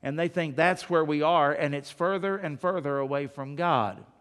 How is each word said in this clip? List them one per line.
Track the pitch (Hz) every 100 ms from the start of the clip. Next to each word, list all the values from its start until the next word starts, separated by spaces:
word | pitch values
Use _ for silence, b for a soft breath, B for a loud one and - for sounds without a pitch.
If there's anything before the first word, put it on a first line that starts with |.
and | 127 151
they | 170
think | 170 165 131
that's | 147 151 -
where | 170
we | 156 151
are, | 151 170 143
and | 147 147 143
it's | 139
further | - 175 190 190 196
and | 180 143
further | 180 185 143 139
away | 135 139 143
from | - 135 143
God | 175 143 107 95 - _